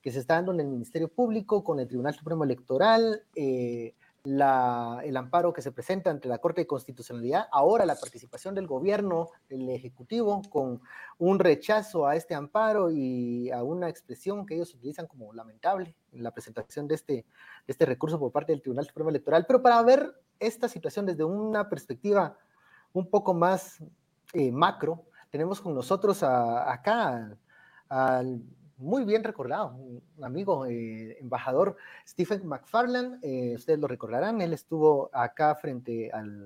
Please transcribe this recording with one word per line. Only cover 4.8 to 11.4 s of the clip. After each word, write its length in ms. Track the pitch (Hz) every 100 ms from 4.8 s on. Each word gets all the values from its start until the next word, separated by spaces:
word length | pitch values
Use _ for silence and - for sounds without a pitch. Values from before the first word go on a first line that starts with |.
| 120 120
el 100 | 147 131
amparo 340 | 123 170 175
que 80 | 165
se 100 | 139
presenta 380 | - - 190 185
ante 200 | 147 135
la 100 | 117
Corte 240 | 175 165
de 40 | 170
Constitucionalidad, 800 | 135 - 123 113 120 117 165 214
ahora 320 | 147 147 226
la 100 | 180
participación 600 | 147 - 117 - - 190
del 120 | 196 185
gobierno, 600 | 131 170 208 202 165 170 - _
del 180 | 131 127
Ejecutivo, 720 | 127 127 _ 123 226 214 202 196
con 320 | 151 131 120 - - - -
un 200 | 175
rechazo 680 | 190